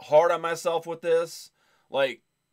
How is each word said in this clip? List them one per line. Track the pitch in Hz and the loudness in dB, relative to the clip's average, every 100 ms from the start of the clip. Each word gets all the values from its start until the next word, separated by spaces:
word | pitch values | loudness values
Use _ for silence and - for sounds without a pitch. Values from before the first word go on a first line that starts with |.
hard | - 151 170 | 2 4 4
on | 170 | 2
myself | 165 165 175 165 165 | -2 -4 -2 -4 -6
with | 165 | -8
this. | 170 165 170 - - _ _ _ _ | -2 0 -2 -10 -20 _ _ _ _
Like, | 127 135 117 _ _ _ | -2 -2 -4 _ _ _